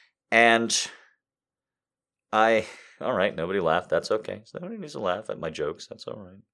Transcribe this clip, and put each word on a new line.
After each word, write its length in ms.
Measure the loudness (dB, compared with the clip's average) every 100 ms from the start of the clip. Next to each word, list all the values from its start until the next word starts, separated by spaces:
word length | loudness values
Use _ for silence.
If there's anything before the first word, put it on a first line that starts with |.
| _ _ _
and 600 | 6 6 6 2 -2 -4 -10 _ _ _ _ _ _ _ _ _ _ _ _ _
I, 340 | 2 4 4 0 -10 -20 -8
all 120 | -2
right, 220 | 0 0
nobody 260 | 0 -2 0
laughed. 300 | 2 2 2
That's 200 | -2 0
okay. 320 | -2 -2 -12
So 140 | -12 -14
nobody 200 | -12 -12
needs 140 | -12
to 60 | -6
laugh 280 | -4 -4 -6
at 80 | -8
my 120 | -6
jokes. 360 | -4 -6 -6 -12
That's 200 | -14 -12
all 100 | -14
right. 220 | -16 -20 _